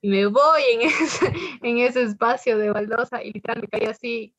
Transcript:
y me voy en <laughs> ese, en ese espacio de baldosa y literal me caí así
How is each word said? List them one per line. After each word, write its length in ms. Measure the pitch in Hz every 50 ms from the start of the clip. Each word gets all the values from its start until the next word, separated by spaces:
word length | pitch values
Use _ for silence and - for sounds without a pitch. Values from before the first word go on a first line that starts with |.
y 80 | - 202
me 160 | 196 196 196
voy 380 | 208 202 262 285 311 320 311 294 254 240
en 80 | 226
<laughs> 0 |
ese, 520 | 233 320 294 - 320 311 - - - - - 339 349 359 277 240 -
en 160 | 240 240 240
ese 240 | 240 254 247 254 247
espacio 540 | 226 208 208 233 226 254 262 - 254 226 214
de 140 | 214 208
baldosa 520 | 208 208 208 208 226 233 247 - - 233 -
y 80 | -
literal 300 | 214 208 - - 226 233
me 60 | 226 208
caí 200 | - 214 214 220
así 480 | 214 - - 240 233 233 220 208 _